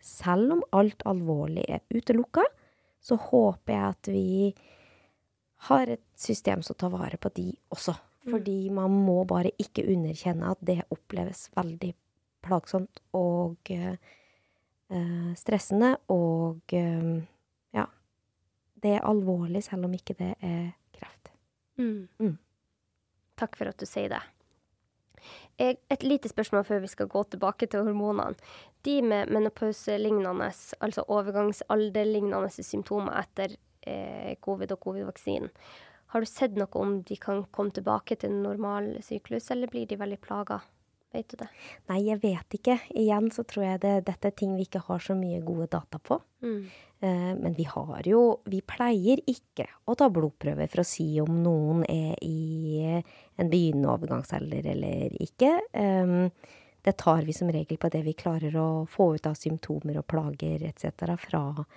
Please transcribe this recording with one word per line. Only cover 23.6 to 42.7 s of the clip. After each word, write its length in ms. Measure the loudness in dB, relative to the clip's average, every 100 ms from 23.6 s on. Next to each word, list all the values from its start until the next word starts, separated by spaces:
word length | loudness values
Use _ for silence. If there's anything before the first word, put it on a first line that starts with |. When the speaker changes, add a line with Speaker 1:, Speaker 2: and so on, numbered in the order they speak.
| -8
Speaker 2:
at 100 | -8
du 80 | -8
sier 240 | -4 -4
det. 120 | -6 -10 _ _ _ _ _ _ _ _ -20 -20 -20 -14 -2
Jeg, 200 | 0 0 -4
et 140 | -2
lite 240 | 2 0 0
spørsmål 360 | -4 0 0 2
før 160 | -2
vi 60 | -2
skal 200 | -6 -4
gå 160 | -2 -2
tilbake 400 | -2 -2 0 -2
til 140 | 0
hormonene. 520 | 0 0 0 0 -2 -6 -14 -20 -20 _
De 160 | -2 2
med 280 | 2 2 0
menopauselignende, 1200 | 0 0 0 -4 -2 -2 0 2 2 0 -2 -4 -4 -10 -4
altså 240 | -4 -4 0
overgangsalderlignende 1400 | 0 0 0 0 0 0 0 2 0 0 0 0 -2 -2
symptomer 640 | -6 -8 -6 -4 -4 -2 -4
etter, 360 | -6 -6 -6 -8 _ _
eh, 540 | -10 -10 -8 -10 -10 -8
covid 300 | -6 -6 -4
og 80 | -6
covid-vaksinen, 720 | -6 -8 -8 -8 -4 -4 -6 -14 -20 -20 -20 -20 _
har 140 | -4
du 60 | -2
sett 260 | -2 -2 0
noe 140 | -2
om 260 | -2 0 -2
de 140 | -4 -10
kan 260 | -4 -4 -4
komme 260 | -4 -4
tilbake 420 | -2 -2 -2 -2 -4
til 100 | -4
normal 640 | -4 -4 -4 -4 -4 -6 -8
syklus, 480 | -8 -10 -6 -8 -4
eller 180 | -6 -4
blir 200 | -6 -6
de 80 | -6
veldig 220 | -8 -8
plaget? 400 | -8 -8 -6 -8 -10 _ _ _ _
Vet 140 | -10 -10
du 80 | -12
det? 100 | -14 -16 -20 -16 -4
Speaker 1:
Nei, 100 | 0
jeg 180 | 0 2
vet 280 | 0 0 -4
ikke. 260 | -2 2